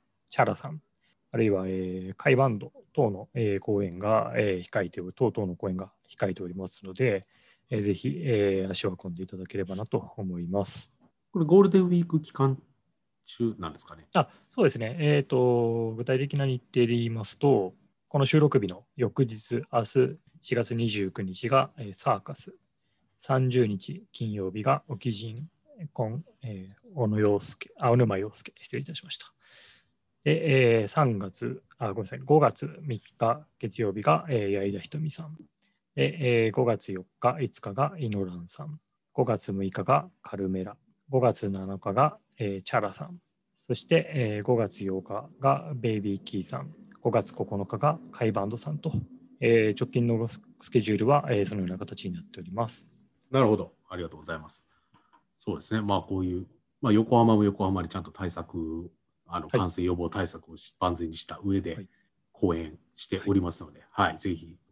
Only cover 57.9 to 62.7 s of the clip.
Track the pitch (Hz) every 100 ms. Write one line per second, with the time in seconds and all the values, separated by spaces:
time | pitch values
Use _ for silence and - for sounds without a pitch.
57.9 | 95 85 - 92 85 82 90 80 82 85
58.9 | _ _ _ _ 101 - 120 90 82 90
59.9 | 87 85 101 87 80 - 80 - _ 90
60.9 | 85 82 80 - - 101 98 95 82 95
61.9 | _ _ _ _ _ 95 82 80